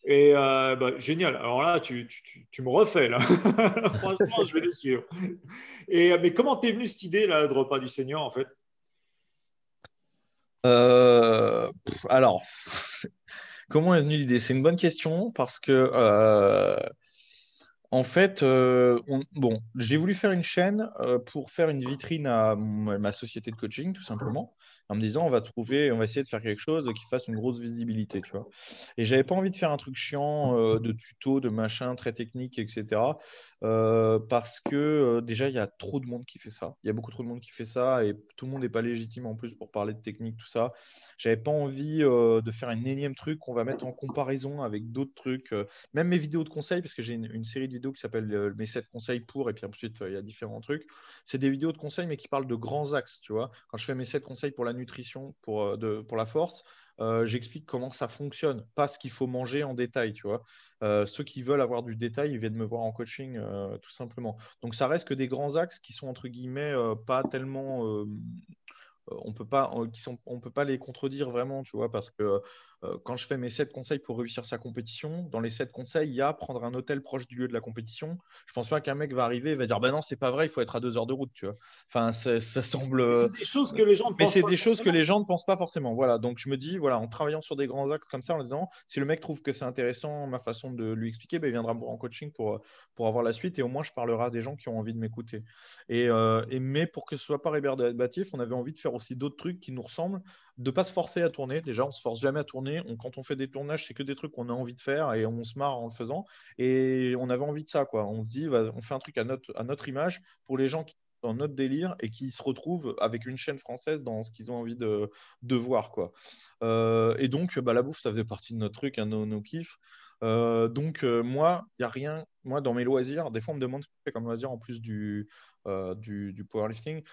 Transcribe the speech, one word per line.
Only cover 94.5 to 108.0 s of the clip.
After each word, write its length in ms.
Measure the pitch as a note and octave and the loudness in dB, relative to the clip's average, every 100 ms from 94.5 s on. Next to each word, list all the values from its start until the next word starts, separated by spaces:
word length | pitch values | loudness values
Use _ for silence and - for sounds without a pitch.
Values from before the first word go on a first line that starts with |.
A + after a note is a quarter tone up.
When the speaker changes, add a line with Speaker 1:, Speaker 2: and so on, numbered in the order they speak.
| C#3+ | -8
Speaker 2:
qui 140 | - | -8
ont 80 | A2 | -6
envie 160 | G#2+ | -4
de 60 | A2+ | -4
m'écouter. 420 | A2 A2+ A2+ A2 A2 _ - - - | -6 -6 -12 -12 -14 _ -20 -20 -4
Et, 180 | A#2 A#2+ | 0 4
euh, 380 | A2+ A2+ A2+ A2+ | 4 4 2 0
et, 80 | C3 | -4
mais 260 | C3 C#3 E3 | -2 0 -2
pour 220 | - - | -4 -10
que 100 | C#3+ | -10
ce 80 | - | -4
soit 160 | C#3+ | -2
pas 80 | E3 | 0
rébarbatif, 800 | D3+ C#3 C3 A#2+ A#2+ B2 F3+ F#3+ | 0 0 0 0 0 -2 -2 -6
on 60 | C#3+ | -6
avait 140 | A#2 | -4
envie 200 | B2 B2 | -4 -6
de 60 | D3 | -6
faire 140 | D3 | -6
aussi 220 | A#2+ A2 B2+ | -6 -10 -8
d'autres 220 | C#3+ - | -8 -6
trucs 220 | F3 F3+ | -10 -10
qui 120 | - | -12
nous 100 | B2+ | -12
ressemblent, 400 | A#2 - F3 F#3+ - - _ - | -12 -6 -6 -6 -12 -20 _ -6
de 140 | B2 | -2
pas 120 | C3+ F#3 | 0 0
se 60 | |
forcer 300 | F#3 E3+ F3+ | -2 -4 0
à 80 | E3+ | 0
tourner. 320 | - C3 D3+ | -2 -6 -6
Déjà, 240 | D#3+ A2+ C#3 | -4 -2 -2
on 60 | |
se 100 | - | -2
force 180 | A#2+ A#2 | -6 -2
jamais 200 | C3+ D3 | -2 -2
à 40 | |
tourner. 380 | C#3+ C3 C3+ D#3 F3+ | -6 -8 -6 -6 -8
On, 80 | A#2 | -10
quand 200 | B2+ C3+ | -10 -12
on 60 | |
fait 120 | C3 C3+ | -8 -6
des 140 | C3+ | -6
tournages, 360 | C3+ C#3+ D#3 - | -6 -6 -6 -8
c'est 60 | |
que 100 | - | -10
des 120 | C#3 C#3 | -8 -8
trucs 160 | D#3 | -10
qu'on 180 | C#3 A#2+ | -10 -6
a 40 | |
envie 200 | B2 B2 B2 | -6 -6 -8
de 60 | |
faire 320 | - C#3+ D3 | -4 -2 0
et 120 | A2 A2 | 0 0
on 180 | A2+ | -2
se 140 | A2+ B2 | -8 -4
marre 200 | C#3 B2+ | -4 -4
en 80 | A#2 | -8
le 60 | |
faisant. 320 | A2+ A#2 D#3 G#3 - - - | -8 -6 -6 -8 -20 -20 -2
Et 560 | B2+ C3 C3 C3 B2+ B2 | 2 2 2 2 0 0
on 100 | B2+ | -2
avait 140 | B2 | -2
envie 200 | D3 D3 | -2 -6
de 60 | D#3 | -4
ça, 160 | D#3 C#3 | -2 0
quoi. 200 | A2 | -2